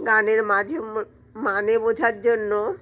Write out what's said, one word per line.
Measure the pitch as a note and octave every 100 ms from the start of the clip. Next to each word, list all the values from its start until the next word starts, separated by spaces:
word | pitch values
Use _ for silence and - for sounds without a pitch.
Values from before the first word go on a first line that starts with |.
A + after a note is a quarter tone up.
| A#3
গানের | A3 G#3+ A3
মাঝে | A3 G3+ G#3 D#4
ম-, | A3 G#3+ G#3 - - A3
মানে | A#3+ G3 G#3 A3+
বোঝার | A3+ A3+ A#3 G#3+
জন্য | A#3 A3+ G#3 G#3 A3 F#4+